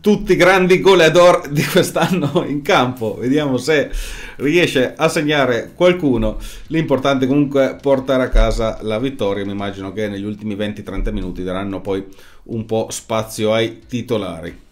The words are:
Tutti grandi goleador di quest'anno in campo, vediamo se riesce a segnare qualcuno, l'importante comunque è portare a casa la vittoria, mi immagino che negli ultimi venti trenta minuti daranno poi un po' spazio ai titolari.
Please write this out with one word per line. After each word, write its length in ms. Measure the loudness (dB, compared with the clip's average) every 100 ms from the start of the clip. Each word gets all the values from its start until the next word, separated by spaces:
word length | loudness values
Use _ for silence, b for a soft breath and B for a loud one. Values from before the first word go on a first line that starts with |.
Tutti 320 | 2 2 2 4
grandi 460 | 6 4 4 4
goleador 680 | 6 6 6 8 6 6 0
di 140 | -2
quest'anno 800 | 0 2 0 0 0 0 0 -2 -2
in 160 | -4
campo, 540 | 2 2 2 -2 -6 -4
vediamo 420 | 0 0 0 -2
se 320 | 2 0 0 B B B B B
riesce 560 | 0 2 2 2 -2 0
a 120 | 0
segnare 640 | 0 0 2 2 0 -4 2
qualcuno, 640 | 2 4 2 0 0 -4 B B B
l'importante 600 | -4 0 0 0 0 2
comunque 440 | 2 2 2 0
è 40 | 0
portare 480 | 0 0 0 -2
a 60 | 2
casa 500 | 2 2 2 -2 -4
la 180 | -4 -4
vittoria, 460 | -4 -4 -4 -2 -6
mi 60 |
immagino 420 | -6 -8 -8 -10
che 140 | -6 -6
negli 180 | -6 -8
ultimi 300 | -8 -8 -6
venti 280 | -6 -8
trenta 280 | -10 -6 -4
minuti 320 | -4 -6 -6
daranno 380 | -6 -6 -6 -8
poi 240 | -6 -6 -6 B B B
un 220 | -10 -10 -4
po' 220 | -4 -4
spazio 640 | -8 -6 -6 -6 -4 0
ai 300 | 0 0 -6 -10
titolari. 720 | -8 -4 -4 -4 -10 -12 -16 -20